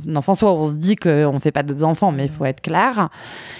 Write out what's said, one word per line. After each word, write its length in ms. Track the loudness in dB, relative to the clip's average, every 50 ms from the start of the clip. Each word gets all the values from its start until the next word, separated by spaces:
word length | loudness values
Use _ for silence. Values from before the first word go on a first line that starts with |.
| -8 -4
un 80 | -4
enfant, 180 | -2 0 0 0
soit 180 | 2 4 2 2
on 120 | 2 0
se 60 | -2 -2
dit 220 | 0 0 0 0
qu'on 420 | 2 2 2 4 4 4 2 2 2
fait 140 | 0 0 0
pas 100 | 0 -2
d'autres 220 | -2 -2 0 0
enfants, 260 | 0 2 2 0 0
mais 140 | 0 0 -4
il 80 | -4 -4
faut 120 | -4 -4
être 180 | -4 -4 -4 -6
clair. 480 | -4 0 0 0 0 2 0 -2 -2 -4 -12 -20 -18 -18 -16 -16 -16 -18